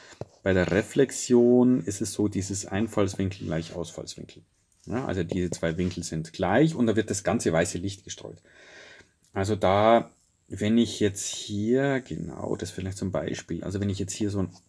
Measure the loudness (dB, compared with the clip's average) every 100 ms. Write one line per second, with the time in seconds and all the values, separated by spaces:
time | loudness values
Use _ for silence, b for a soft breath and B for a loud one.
0 | B B B _ 0 2 4 2 2 2
1 | 0 0 4 6 8 6 6 4 0 -4
2 | -4 -2 -2 -2 -4 -6 -4 -4 -2 0
3 | 0 0 -4 -4 -4 -4 -4 -8 -8 -10
4 | -14 -14 -16 -18 -20 _ _ _ -8 -6
5 | -4 -2 -2 -2 -2 -2 -2 0 -2 -4
6 | -6 -6 -6 -4 2 4 4 2 0 2
7 | 0 -2 0 0 2 2 0 -2 -8 -8
8 | -14 -16 -16 -18 _ B B B B B
9 | B B _ -4 -2 2 4 6 8 6
10 | 4 _ _ _ -14 -4 2 4 2 2
11 | 0 0 -8 -8 -6 -4 0 2 2 -2
12 | -4 -8 -8 -8 -6 -4 -6 -6 -8 -4
13 | -4 -2 -4 -6 -8 -8 -6 -4 -2 -2
14 | -6 -4 -2 -2 -4 -6